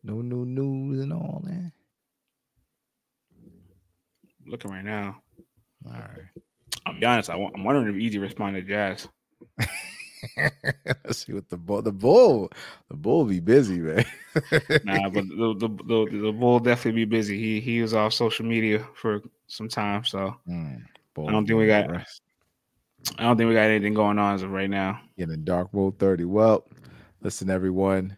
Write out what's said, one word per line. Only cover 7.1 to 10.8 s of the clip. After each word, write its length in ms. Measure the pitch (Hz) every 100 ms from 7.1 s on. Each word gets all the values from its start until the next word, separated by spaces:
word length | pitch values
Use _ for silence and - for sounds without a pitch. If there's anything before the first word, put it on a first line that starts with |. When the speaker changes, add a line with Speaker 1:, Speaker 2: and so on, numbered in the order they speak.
| 120 -
Speaker 2:
I 60 | 85
wa-, 140 | 98
I'm 80 | 101
wondering 320 | 98 143 110
if 60 | 101
Easy 180 | 113 104
responded 440 | 98 - 101 95
to 40 | 92
Jazz. 380 | 104 98 90 - _ _ _ - -
<laughs> 120 | 113 - - - - - - - 147 - 139 -